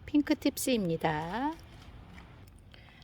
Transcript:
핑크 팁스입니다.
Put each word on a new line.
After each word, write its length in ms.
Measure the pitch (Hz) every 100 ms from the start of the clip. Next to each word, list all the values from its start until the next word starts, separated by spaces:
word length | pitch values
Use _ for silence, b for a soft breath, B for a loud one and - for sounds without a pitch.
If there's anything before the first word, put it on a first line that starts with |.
| -
핑크 240 | 294 285
팁스입니다. 1200 | 294 285 - 269 240 175 165 165 156 165 214 294 330 - - - - - - - - - - - b b b